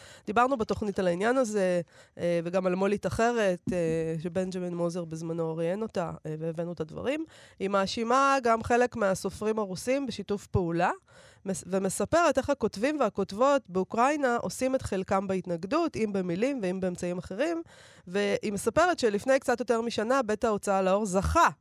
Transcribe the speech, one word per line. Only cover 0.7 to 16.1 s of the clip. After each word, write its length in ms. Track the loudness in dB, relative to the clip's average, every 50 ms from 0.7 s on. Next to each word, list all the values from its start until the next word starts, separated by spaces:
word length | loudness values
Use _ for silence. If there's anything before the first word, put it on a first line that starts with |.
| -2 -4 -2 -4 -2 0
על 80 | 0
העניין 300 | 0 0 2 2 2 2
הזה, 440 | 2 2 0 0 0 2 2 2 0 -2 _ _ -20 -20 _ _ -4
אה, 220 | -2 0 0 0 -2
וגם 220 | 0 -2 0 0
על 80 | 0 0
מולית 320 | 2 0 0 0 0 -2
אחרת, 540 | -4 0 2 2 2 2 2 2 0 0 -2 -4 -4 -2
אה, 60 | 0 0 0 0 -2 -2 -2 -4 -4 -6
שבנג'מין 520 | -4 -4 -4 -4 -4 -4 -6 -6 -6 -4
מוזר 300 | -2 -2 -2 -2 -4 -8
בזמנו 520 | -8 -8 -8 -6 -6 -4 -2 -2 -4 -2
ראיין 260 | -2 -2 -2 -2 -2 -4
אותה, 280 | -6 -4 -4 -4 -4 -6 -10 -10
אה, 80 | -10 -8 -6
והבאנו 340 | -6 -6 -6 -6 -6 -6 -6
את 80 | -8
הדברים. 440 | -8 -8 -8 -6 -4 -4 -2 -4 -4 -8 -12 -20 -20 -20 -12 -6
היא 100 | -4 0
מאשימה 680 | 2 2 2 0 -2 -4 0 2 4 4 4 4 2 4 4
גם 200 | 2 2 2 2
חלק 340 | 2 4 4 4 2 2
מהסופרים 600 | 0 2 2 0 0 -2 -6 -6 -4 -4 -2 -2 -2
הרוסים 480 | -2 -4 -6 -8 -2 0 0 0 0
בשיתוף 400 | -4 -6 -8 -4 -4 -4 -6 -6
פעולה, 440 | 0 0 0 0 2 0 2 2 0 0 -2 _ _ -20 -20 -20 -20 -20 -14 -6
מס-, 200 | -6 -6 -6 -4
ומספרת 720 | -2 -2 0 0 0 0 -2 -2 2 4 4 6 6 4 2
איך 120 | 2 0
הכותבים 500 | 0 0 0 -2 -2 0 0 0 2 2
והכותבות 600 | 0 0 0 -2 -4 -4 0 2 4 4 4 2 0 -2
באוקראינה 680 | -4 -4 -2 -2 0 2 2 2 2 2 0 0 0
עושים 380 | 0 -2 -6 -4 -2 -2 0 0
את 80 | 0 -2
חלקם 440 | -2 -4 -4 -2 0 0 0 0
בהתנגדות, 720 | 0 -4 -4 -2 -4 -6 -4 -4 -2 0 0 0 0 0
אם 140 | -2 -2 -2